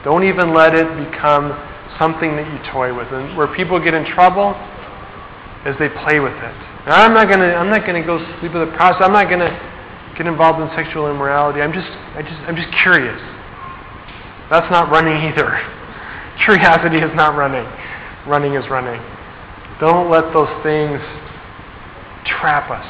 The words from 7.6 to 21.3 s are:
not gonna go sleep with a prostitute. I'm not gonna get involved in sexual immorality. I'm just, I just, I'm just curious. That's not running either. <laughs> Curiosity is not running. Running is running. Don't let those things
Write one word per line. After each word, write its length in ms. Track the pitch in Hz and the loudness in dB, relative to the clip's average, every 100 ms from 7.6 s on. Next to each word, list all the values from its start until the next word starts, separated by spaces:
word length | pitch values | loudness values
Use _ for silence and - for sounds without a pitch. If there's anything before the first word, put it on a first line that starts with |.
| 180 | 2
not 160 | 214 190 | 0 0
gonna 200 | 175 160 | -4 -2
go 140 | 165 165 - | -4 -4 -10
sleep 140 | 170 | -6
with 140 | 165 160 | -2 -4
a 40 | - | 4
prostitute. 320 | 180 175 190 | 4 6 4
I'm 60 | |
not 160 | 208 185 | 4 4
gonna 260 | 180 175 - - - - - - - | 2 0 -4 -14 -16 -18 -18 -18 -6
get 100 | 170 | -4
involved 320 | 156 165 160 | 4 4 4
in 100 | 156 - | -2 -4
sexual 340 | 156 160 147 | -6 -4 -2
immorality. 520 | 143 139 143 147 143 | -2 0 2 2 0
I'm 120 | 147 | -2
just, 160 | 170 - - - 151 | -2 -8 -14 -14 -12
I 60 | |
just, 180 | 151 156 147 | -12 -10 -8
I'm 100 | 165 | -8
just 140 | 165 - | -4 0
curious. 360 | 190 170 123 104 - - - - - - - - - - - - - | 4 4 2 -8 -14 -18 -18 -16 -16 -16 -18 -18 -18 -18 -18 -18 2
That's 180 | 160 170 | 2 4
not 220 | 175 160 | 2 4
running 240 | 156 160 156 156 | 4 4 0 -2
either. 260 | 151 135 - - - - - | -2 -2 -2 -6 -14 -18 -16
<laughs> 400 | - - - - - | -16 -14 -16 -2 2
Curiosity 520 | 196 180 165 170 160 | 4 6 4 4 0
is 180 | 156 156 | 0 2
not 200 | 156 147 | 2 2
running. 300 | 139 135 113 - - - - - 139 | -2 -2 -8 -12 -14 -14 -16 -16 -2
Running 280 | 147 143 139 | 0 0 -2
is 140 | 117 | -4
running. 320 | 131 123 117 - - - - - - - - | -4 -4 -8 -12 -16 -18 -18 -18 -18 -18 -2
Don't 320 | 156 175 175 | 2 4 4
let 220 | 165 160 | 2 4
those 160 | 165 147 - | 0 0 -2
things 360 | 156 151 151 143 - - - | -2 0 0 -4 -8 -14 -16